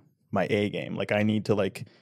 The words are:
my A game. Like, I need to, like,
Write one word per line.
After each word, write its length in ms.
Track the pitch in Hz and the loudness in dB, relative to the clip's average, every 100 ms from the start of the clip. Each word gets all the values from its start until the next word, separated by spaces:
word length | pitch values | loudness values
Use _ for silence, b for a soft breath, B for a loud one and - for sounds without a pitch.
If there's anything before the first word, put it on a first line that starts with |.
| _ _ - | _ _ -4
my 160 | 101 85 | -2 2
A 200 | 101 104 | 2 0
game. 260 | 85 - 90 | -2 -6 -6
Like, 160 | 98 | 0
I 120 | 104 | 2
need 200 | 107 107 - | 2 2 2
to, 80 | 104 | 0
like, 300 | 98 - - b | 0 -4 -16 b